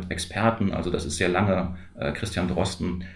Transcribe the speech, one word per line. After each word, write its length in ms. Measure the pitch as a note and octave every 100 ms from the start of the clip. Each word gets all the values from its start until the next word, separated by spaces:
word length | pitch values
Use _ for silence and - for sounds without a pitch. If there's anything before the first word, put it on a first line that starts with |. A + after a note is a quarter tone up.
| -
Experten. 640 | D#2+ - G2 A2+ A2 G2
Also 180 | - F2+
das 160 | - -
ist 120 | -
sehr 100 | F2+
lange, 480 | F2+ G2+ F#2 F2+ - - -
äh, 140 | -
Christian 380 | - - - F2+
Drosten. 560 | F2+ F#2+ - F2+ F2+ F2+